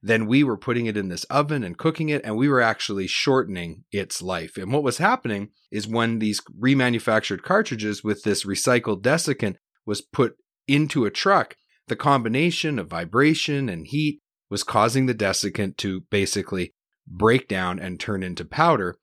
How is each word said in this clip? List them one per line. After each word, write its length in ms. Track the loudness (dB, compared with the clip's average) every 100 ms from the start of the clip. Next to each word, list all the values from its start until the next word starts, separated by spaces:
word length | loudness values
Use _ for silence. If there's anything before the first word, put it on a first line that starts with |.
then 240 | 2 2 4
we 160 | 4
were 140 | 4 0
putting 300 | -2 -2 -2
it 100 | -2
in 120 | -4
this 140 | -6
oven 380 | -2 0 0 -2
and 160 | -4 -2
cooking 300 | -2 0 -2
it, 120 | -2
and 120 | -2 0
we 120 | 2
were 120 | 4
actually 460 | 2 0 -4 -4 -4
shortening 800 | -2 2 2 2 -4 -8 -10 -8
its 280 | -6 -6 -6
life. 360 | -6 -6 -6 -10
And 160 | -2
what 100 | 0
was 160 | 0 0
happening 520 | 0 0 -2 -4 -6 _ _
is 160 | -8 -2
when 320 | 0 0 0
these 240 | -2 -2 -8 -2
remanufactured 840 | 2 4 2 0 2 2 0 -4
cartridges 600 | 0 2 0 -2 -4 -2
with 220 | -2 -2
this 200 | 0 -2
recycled 580 | -2 -2 2 2 2 0
desiccant 520 | 0 2 0 -2 -2 -4 _ _ -6
was 160 | -6
put 320 | -4 0 0 -2 _ _ 0
into 380 | 2 2 0
a 80 | 0
truck, 420 | 0 2 2 2 -8 _ _ -8
the 80 |
combination 840 | -2 2 2 2 0 0 0 -2 -4
of 140 | -4
vibration 800 | -6 -2 2 4 4 0 -2 -2
and 180 | -6 -6
heat 340 | -2 -2 -4 _ _ -8
was 160 | -6
causing 420 | -2 2 4 4 2
the 80 |
desiccant 640 | 2 0 0 -2 -4 -4 -4
to 240 | -6 -6 -2
basically 640 | 0 0 -2 -4 -4 -6 _ _ _ -16
break 400 | 2 4 4 2
down 320 | -4 -2 -4
and 220 | -6 -8
turn 240 | -6 -4
into 200 | -4 -8
powder. 520 | -6 0 2 2 0 -8